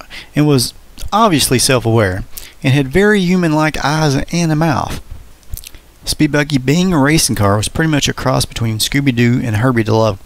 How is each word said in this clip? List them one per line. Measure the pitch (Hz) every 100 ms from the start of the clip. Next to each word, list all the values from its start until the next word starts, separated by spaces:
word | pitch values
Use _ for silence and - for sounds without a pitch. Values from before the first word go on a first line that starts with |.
| - - -
and | 143 147
was | 139 - - - - -
obviously | 202 226 147 - 123
self-aware | - 127 113 113 98 92 117 - - -
and | 135
had | 135 131
very | 175 208 208
human-like | 175 185 170 151 156 -
eyes | 135 156 156 135 -
and | 170 165
a | 151
mouth. | 160 131 - - - - - - - - - - - -
Speed | - - 151
Buggy, | 147 147 143
being | 127 165 185
a | 165
racing | 135 160 - 110
car, | 101 107
was | 104
pretty | - 160
much | 143 -
a |
cross | - 131 135
between | 135 - 113 110
Scooby-Doo | - 151 139 120 120 123
and | 120 107
Herbie | 131 117
the | 110
Love | 110 110 98